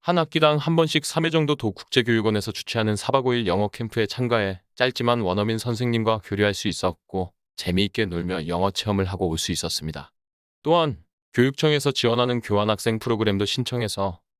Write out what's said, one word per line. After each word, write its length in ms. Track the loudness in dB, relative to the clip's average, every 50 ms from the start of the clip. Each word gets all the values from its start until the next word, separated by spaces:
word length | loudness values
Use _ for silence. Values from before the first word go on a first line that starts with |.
한 160 | _ 2 2
학기당 400 | 2 0 0 2 4 4 4 4
한 200 | 4 2 2 4
번씩 280 | 4 4 4 2 -2 -2
삼 220 | 0 -2 0 0
회 40 | 2
정도 260 | 2 2 2 2 0
도국제교육원에서 960 | 0 0 -4 -4 -4 -12 _ 2 2 4 4 2 2 2 2 0 0 -2 -4 -8
주최하는 420 | -10 -8 -6 -2 -2 0 0 0
사 140 | -2 -2 0
박 160 | 0 2 2
오 80 | 2 0
일 120 | 0 0
영어 220 | 0 2 2 0 -2
캠프에 380 | -4 -6 -10 -6 -2 -2 -2
참가해 560 | -2 -2 -4 -2 0 0 0 0 -2 -4 -6 _ _ _
짧지만 440 | -2 -2 -2 0 0 0 0 2 2
원어민 380 | 2 0 0 0 0 0 -2 -4
선생님과 640 | -2 -4 -4 -2 -2 0 0 0 2 0 0 -2 -2
교류할 300 | -6 0 2 2 2 2
수 140 | 0 -4 -4
있었고 680 | -4 -2 -2 -4 -4 _ _ _ -6 -6 -6 -6 _ _ _ _ _
재미있게 500 | -10 -4 0 0 2 0 0 _ -2 -2
놀며 400 | -2 -2 -4 -4 -2 -4 -4 -4
영어 240 | -4 -2 0 0 0
체험을 340 | -2 -2 -2 0 0 0 0
하고 240 | -2 -2 -2 -2 -2
올 80 | -2 -2
수 120 | -2 -2
있었습니다. 640 | -4 -4 -4 -6 -6 -6 -6 -6 -8 -8 -12 -16 _ _ _ _ _ _ _ _ _ _ _
또한 400 | 2 2 2 2 0 -2 -6 _ _ _ _ _ _ _
교육청에서 560 | 2 2 2 2 2 2 2 2 2 0 0
지원하는 500 | -2 2 0 2 2 2 2 0 0 -2
교환학생 600 | -2 0 0 2 2 2 0 0 0 -2 -2 -2
프로그램도 440 | -2 -2 0 0 2 0 2 0 0
신청해서 760 | -2 -2 -4 -4 -4 -2 -4 -4 -4 -4 -4 -4 -4 -4 -8 _ _ _